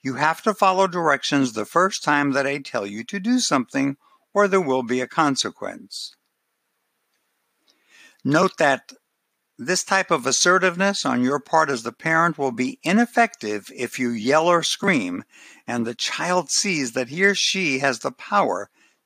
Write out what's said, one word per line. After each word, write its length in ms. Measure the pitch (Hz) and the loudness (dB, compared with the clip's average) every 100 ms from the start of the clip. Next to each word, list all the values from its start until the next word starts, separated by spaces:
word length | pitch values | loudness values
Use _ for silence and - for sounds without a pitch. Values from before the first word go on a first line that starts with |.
You 140 | 131 | -6
have 260 | 123 151 160 | -2 0 0
to 100 | 220 | -2
follow 340 | 202 196 185 190 | 2 2 4 2
directions 640 | 175 160 139 - 143 127 | 2 2 0 2 0 0
the 140 | 110 | -2
first 360 | 104 170 190 - | -2 2 2 0
time 300 | - 147 143 | 0 2 2
that 160 | 135 135 | 0 -2
I 120 | 147 | -4
tell 280 | 135 123 101 | -6 -6 -4
you 160 | 104 | -8
to 160 | 113 202 | -8 -6
do 200 | 202 254 | 0 0
something, 580 | - 143 117 139 139 139 _ _ _ | 2 0 0 -2 -2 -4 _ _ _
or 140 | 202 202 | 2 4
there 140 | 190 | 4
will 220 | 156 131 | 2 0
be 180 | 117 127 | 0 -2
a 60 | 127 | -2
consequence. 1080 | - 151 131 104 - 98 92 - - - _ _ _ _ _ _ _ _ _ _ _ _ _ _ _ _ _ _ - - _ | 2 2 2 -4 -6 -12 -12 -16 -16 -16 _ _ _ _ _ _ _ _ _ _ _ _ _ _ _ _ _ _ -20 -20 _
Note 340 | 131 151 190 - | 0 2 2 4
that 360 | 151 131 - - _ _ _ _ _ - | 2 2 -4 -20 _ _ _ _ _ -12
this 240 | 123 180 | -4 -4
type 260 | - 190 185 | 0 0 2
of 160 | 160 | 0
assertiveness 800 | 127 - 180 185 185 175 196 196 | 0 2 2 4 2 0 -2 0
on 160 | 135 123 | -2 0
your 180 | 127 143 | 0 -2
part 300 | - 160 156 | 0 2 2
as 140 | 127 | -2
the 80 | 117 | -6
parent 480 | - 160 160 170 151 | -6 -2 2 2 0
will 120 | 135 | -4
be 280 | 117 131 - | -2 -4 -4
ineffective 880 | 160 202 233 - 226 - 107 104 - | 0 2 2 0 0 -2 -6 -6 -8
if 240 | - 123 - | -8 -8 -4
you 100 | 123 | -2
yell 380 | 117 117 151 165 | -2 2 2 4
or 160 | 175 | 2
scream 600 | 156 - 196 156 90 90 - - - - - | 0 -2 0 0 -2 -8 -12 -20 -20 -18 -8
and 180 | 120 | -6
the 80 | 113 | -6
child 560 | 117 - - 165 180 156 | -6 -6 -4 0 -2 0
sees 440 | - 208 165 127 | -2 -2 -2 -2
that 160 | 123 123 | -4 -6
he 140 | 156 | 0
or 120 | 196 | 0
she 420 | 190 - 190 170 131 | 2 -2 0 -2 0
has 220 | 139 120 | -2 -2
the 120 | 135 | -6
power 600 | - - 208 139 92 101 _ _ _ | -10 -2 0 0 -2 -8 _ _ _